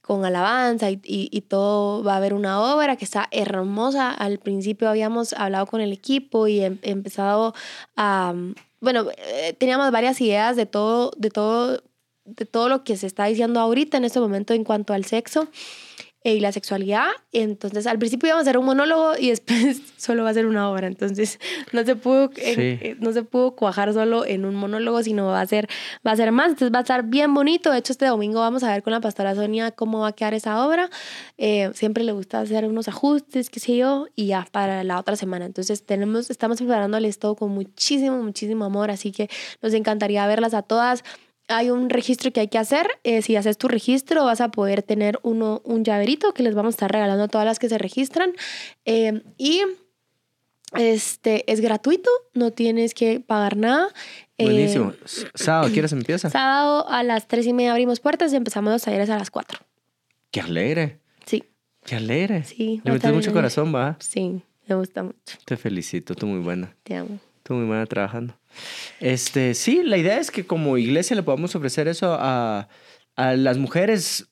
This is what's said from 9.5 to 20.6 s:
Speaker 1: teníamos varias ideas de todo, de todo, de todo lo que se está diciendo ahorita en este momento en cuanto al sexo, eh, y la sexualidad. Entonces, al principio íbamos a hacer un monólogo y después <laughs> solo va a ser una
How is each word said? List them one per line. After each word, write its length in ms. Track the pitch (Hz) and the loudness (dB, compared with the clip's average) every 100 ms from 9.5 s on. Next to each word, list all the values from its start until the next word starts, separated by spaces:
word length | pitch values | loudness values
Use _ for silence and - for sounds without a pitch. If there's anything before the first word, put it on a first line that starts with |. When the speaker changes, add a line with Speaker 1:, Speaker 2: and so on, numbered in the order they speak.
| 320 | 0
Speaker 1:
teníamos 320 | 262 262 277 | 0 2 2
varias 260 | 233 240 262 | 4 2 2
ideas 340 | 240 202 226 240 | 2 4 2 0
de 80 | |
todo, 480 | 214 208 214 233 247 - | 0 0 2 2 0 -2
de 100 | 214 | -4
todo, 520 | 208 214 226 247 254 _ _ _ _ | 0 0 2 0 -2 _ _ _ _
de 220 | - 226 214 | -20 -12 -4
todo 240 | 226 240 | 0 2
lo 120 | 269 | 0
que 140 | 262 196 | 0 -4
se 100 | 190 | -4
está 200 | 190 208 | -2 0
diciendo 340 | 220 233 233 | 2 2 2
ahorita 380 | 226 240 302 277 | 2 2 2 0
en 60 | 240 | 0
este 140 | 254 | 0
momento 340 | 226 196 208 | 0 0 0
en 100 | 233 | 0
cuanto 300 | 214 214 208 | 2 -2 0
al 100 | 196 | -2
sexo, 440 | 196 226 233 311 311 - - - - - - _ 226 | 0 -4 0 -2 -2 -8 -18 -18 -20 -20 -20 _ 0
eh, 100 | 214 | 2
y 40 | |
la 120 | 202 | 2
sexualidad. 560 | 196 - 196 196 208 311 480 _ | -2 -6 -4 0 0 0 -2 _
Entonces, 540 | 240 214 208 202 208 220 | -2 -2 -4 -6 -4 -2
al 120 | 226 | 0
principio 300 | 226 247 320 | 0 0 2
íbamos 120 | 320 | 4
a 80 | 277 | 4
hacer 80 | 247 | 4
un 80 | |
monólogo 480 | 262 269 294 320 320 311 | 4 2 4 4 2 2
y 100 | 254 | 0
después 540 | 226 - 233 262 262 - | 0 0 2 2 0 -8
<laughs> 100 | - | -12
solo 260 | - 233 | -2 0
va 60 | 226 | 2
a 20 | |
ser 140 | 220 220 | 2 2
una 240 | 214 | 2